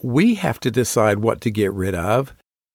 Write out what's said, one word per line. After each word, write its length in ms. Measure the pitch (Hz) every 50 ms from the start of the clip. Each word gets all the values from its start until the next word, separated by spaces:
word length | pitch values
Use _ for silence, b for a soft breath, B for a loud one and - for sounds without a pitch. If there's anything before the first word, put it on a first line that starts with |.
| -
we 320 | 127 120 147 196 247 226
have 240 | 190 185 - 113 -
to 100 | - 127
decide 480 | 107 127 117 - - 123 107 107 101 104
what 220 | 107 113 113 -
to 100 | - 120
get 220 | 104 107 104 95 98
rid 220 | 98 92 98 92
of 380 | 85 85 101 110 127 139 135 - _ _ _ _ _ _ _